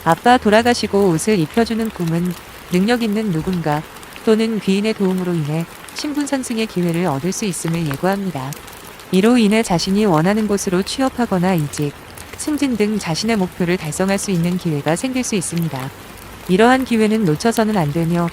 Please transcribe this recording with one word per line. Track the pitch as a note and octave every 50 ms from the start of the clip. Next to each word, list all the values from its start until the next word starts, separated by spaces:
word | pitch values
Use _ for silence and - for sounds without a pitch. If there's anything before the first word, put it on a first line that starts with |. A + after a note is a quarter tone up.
| -
아빠 | - E3 - - A#3+ B3
돌아가시고 | B3+ - G#3+ G3+ A3 A#3 B3 A#3+ - - G3+ - G3 G3+ F#3
옷을 | D#3+ E3 - G#3+ A3 F#3
입혀주는 | D#3 D3 - A#3 A#3 A3 A#3 A3 A3+ A3
꿈은 | - - F3 E3 E3 E3+ F3 F3+ F3 - - - - - - -
능력 | F3 F3+ F#3+ A3 B3 A#3
있는 | A#3 A3 G3+ A3 A3 G#3+
누군가 | E3 D#3 D#3 F#3+ F#3 F3 D#3 D#3 D3 D3+ D#3 - - - - - - - -
또는 | A#3 A3 G#3+ A3+ A3+ A3+ G3+
귀인의 | - - F#3+ G3+ G3+ A3 A3
도움으로 | - G3+ F#3 F#3+ F#3 F3+ F3+
인해 | F3 E3 D3+ C#3+ D3+ D#3+ E3+ - - - - - -
신분 | - - D4+ C#4 D4 D4
상승의 | C#4 C#4+ C4+ B3 - A#3+ A3 A3
기회를 | A3 - F3+ F3 F3 E3 E3+ F3+
얻을 | F3 C3+ C3+ C#3 F3+
수 | G3 - A3+
있음을 | G3+ E3 - - E3 E3 E3+ E3+
예고합니다. | D3+ C3+ C#3 - F#3 G3 G3+ G3 F#3 D#3 C3+ B2+ C3+ D3 - - - - - - - - - - -
이로 | F#3 F#3 G3 A3+ B3 B3
인해 | A3 G3 G#3+ A3
자신이 | A#3 - F#3+ E3 - F#3+ F#3+ G#3 A3
원하는 | G3+ E3 D3+ D#3+ F#3 G#3 A3 G#3+
곳으로 | G#3 G#3 G3 - G3 F3+ F3+
취업하거나 | G3 - - - C4 C4 - - A#3+ A3+ G3 F3+ F3 F#3 F#3+
이직, | E3+ D3 C#3 - - D3 C#3+ - - - - - - - - -
승진 | - - D#4 D4+ C#4 C#4+ C4+ A#3+
등 | G3 G#3 G#3 A3 G3+
자신의 | - F3 D#3 - - A3 A#3
목표를 | G#3 F3+ F3+ - - F#3 E3+ F3+ F3+
달성할 | E3 D3+ D3 - F#3 F#3+ G3 G3
수 | - -
있는 | F#3+ E3+ E3+ F3 F3+ F3+
기회가 | - E3+ D3+ C#3+ C#3 D3 E3
생길 | - - C4 B3+ C4 A#3+
수 | - A#3
있습니다. | F#3+ D#3 - - E3+ E3 D#3 C#3 C3 C3 - - - - - - - - - - - - -
이러한 | F3+ F#3 A3 A#3+ B3+ C4 C4
기회는 | - A#3+ A3 A3 G#3 G#3+ A3 A3
놓쳐서는 | D#3+ D3+ D3+ - A#3 A3+ - A3 G#3+ A3
안 | G3 D#3 C#3+
되며 | C#3+ E3 E3 E3 E3+ E3+ E3+ F3